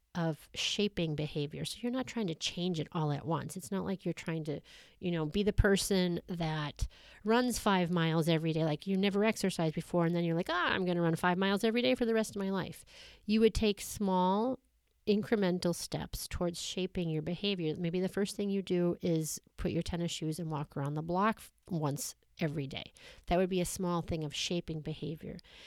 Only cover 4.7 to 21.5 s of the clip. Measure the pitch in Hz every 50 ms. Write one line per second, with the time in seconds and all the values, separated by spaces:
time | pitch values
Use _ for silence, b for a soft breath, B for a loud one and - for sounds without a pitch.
4.7 | B B B B B B - 180 175 165 156 156 156 202 202 208 196 - - 208
5.7 | 196 185 - - 202 185 180 180 170 165 - - 185 170 165 156 156 156 151 147
6.7 | - - - - B B B B B B B 208 220 240 254 247 220 - - 214
7.7 | 196 185 180 165 180 170 160 165 160 170 156 160 165 156 160 165 156 160 160 160
8.7 | 147 147 - 190 196 190 190 202 185 202 202 220 214 - - 190 - - 170 160
9.7 | 156 170 - - - 175 170 165 175 175 170 170 165 165 185 - 330 359 339 277
10.7 | - 190 185 180 175 175 170 165 165 160 - 180 180 180 190 196 202 196 - 226
11.7 | 220 240 240 254 254 247 247 226 226 220 220 - - 202 196 196 196 190 165 -
12.7 | 156 - - - B B B B B B B B 214 220 226 220 - - 226 208
13.7 | 202 - - - - - 208 190 185 185 180 185 190 208 226 262 262 - _ _
14.7 | _ _ _ _ _ _ _ - 202 208 208 - 240 208 196 180 180 180 - 175
15.7 | 170 - - - - 202 - - - - - - - - 180 175 170 - - -
16.7 | - 190 185 180 - 196 175 165 156 156 156 165 175 - - 202 202 180 170 156
17.7 | 151 - 180 165 165 180 185 180 - 190 202 202 - - 208 202 196 196 185 -
18.7 | 180 175 175 175 175 - - 180 165 160 160 151 - - - _ _ - - 180
19.7 | 104 165 170 - - 170 170 165 - - 160 156 156 175 175 156 160 143 151 -
20.7 | - 147 139 139 147 151 160 165 175 180 196 220 214 - - -